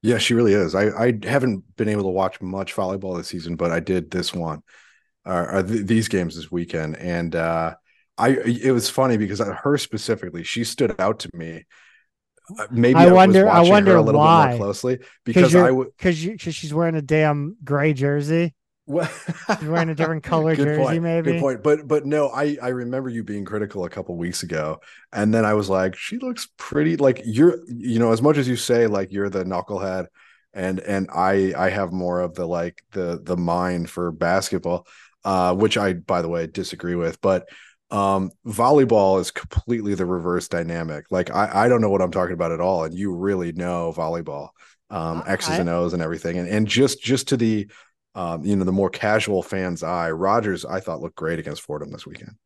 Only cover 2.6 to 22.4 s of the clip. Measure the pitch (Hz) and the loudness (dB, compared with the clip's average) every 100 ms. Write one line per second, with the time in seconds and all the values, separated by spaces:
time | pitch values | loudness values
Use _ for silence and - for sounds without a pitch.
2.6 | 98 - 95 95 95 90 85 90 82 85 | -8 -4 -4 -4 -6 -8 -8 -10 -8 -4
3.6 | 85 82 80 92 80 90 87 90 82 78 | -2 -2 0 -2 -2 -6 -6 -6 -6 -8
4.6 | _ - _ _ _ _ - 92 87 98 | _ -20 _ _ _ _ -6 -4 -2 -2
5.6 | 90 113 98 113 107 98 87 82 80 87 | -2 -2 0 0 2 -2 -2 -6 -8 -6
6.6 | 87 82 78 80 90 87 85 82 82 82 | -6 -6 -6 -6 -4 -4 -2 -2 -2 -2
7.6 | 82 82 _ _ _ - 120 135 117 120 | -4 -8 _ _ _ 0 2 2 0 0
8.6 | 131 123 117 - 131 113 104 101 107 92 | 2 2 0 0 2 2 0 -2 -4 -2
9.6 | 143 143 - 110 - 110 - 85 82 - | 0 0 -2 -8 -4 -4 -4 -10 -8 -6
10.6 | 117 - 123 - 95 113 82 85 80 82 | -6 -2 -2 0 -2 -2 -8 -12 -12 -14
11.6 | - _ _ _ _ _ _ _ _ 220 | -18 _ _ _ _ _ _ _ _ -14
12.6 | 214 120 120 131 175 185 190 190 190 170 | -6 2 6 8 10 10 10 8 8 6
13.6 | 175 202 202 180 143 - 151 165 139 120 | 8 8 8 6 6 4 6 6 6 2
14.6 | 101 101 123 127 - _ - 117 151 175 | -4 -2 -4 -4 -8 _ 0 4 6 8
15.6 | 165 131 127 _ 185 165 165 220 - 156 | 6 4 -2 _ -2 0 -4 -8 -8 -8
16.6 | 156 151 170 160 139 156 156 147 143 214 | -4 -2 0 -2 0 2 4 2 -4 -10
17.6 | 135 143 151 139 139 143 143 165 170 _ | -4 0 2 2 0 0 0 0 0 _
18.6 | _ _ - 147 165 - - 170 - 214 | _ _ -6 -4 -4 -6 -10 -10 -4 -4
19.6 | 151 165 165 156 160 160 - 165 156 156 | -2 -2 -2 -2 -2 -2 -2 0 2 2
20.6 | 143 151 131 165 170 165 160 - 139 123 | 0 2 0 0 0 -2 0 0 -2 0
21.6 | 151 151 147 151 139 151 143 127 | 2 0 2 -2 0 0 0 0